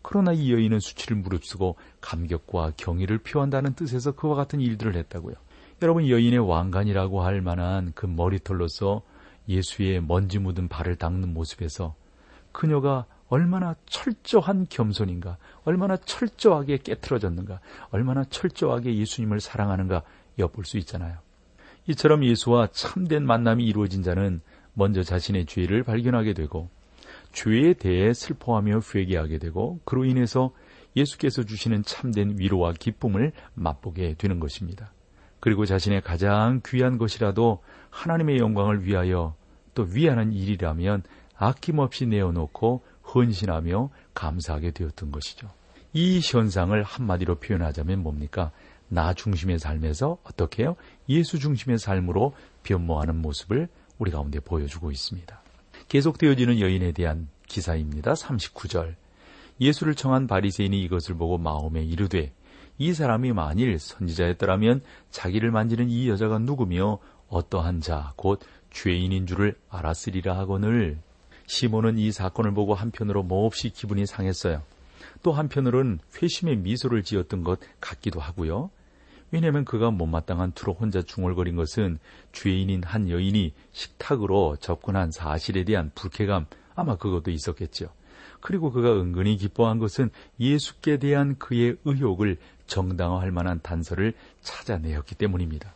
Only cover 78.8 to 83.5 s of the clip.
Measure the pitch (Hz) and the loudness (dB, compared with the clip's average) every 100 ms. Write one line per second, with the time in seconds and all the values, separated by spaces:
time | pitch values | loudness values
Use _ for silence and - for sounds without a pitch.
78.8 | - _ - - - 160 160 147 131 110 | -20 _ -20 -20 -6 0 2 0 0 0
79.8 | 117 104 82 80 - 87 92 - - 90 | 2 2 0 -2 -2 -2 -2 -2 -6 -2
80.8 | 110 98 87 - 90 90 87 85 80 - | -2 -2 -4 -4 -2 0 -2 -2 -2 0
81.8 | 98 80 - - - - 101 95 95 92 | -2 -2 -10 -20 -20 -4 0 0 0 -2
82.8 | 90 113 95 85 95 104 85 | -2 -2 0 0 2 2 0